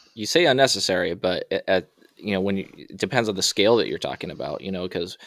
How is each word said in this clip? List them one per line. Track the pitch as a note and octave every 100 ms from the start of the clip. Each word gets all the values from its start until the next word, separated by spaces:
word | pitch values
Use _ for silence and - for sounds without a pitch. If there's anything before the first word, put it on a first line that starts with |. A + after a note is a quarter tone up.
| _
You | - G#2
say | E3+ E3
unnecessary, | C3 C3 G2 - F#2 -
but | F2 F#2 F2+ -
at, | F#2+ -
at, | F#2+ - _ _ _
you | F#2+
know, | F#2+
when | G2 G2
you, | - -
it | - F#2+
depends | G2+ C3 G#2+
on |
the | F#2+
scale | - - G2+ A#2
that | A1+
you're | D2+
talking | C#2 - -
about, | D#2 C#2+ -
you | F#2+
know, | F#2+ F#2
'cause | F2+ F2 -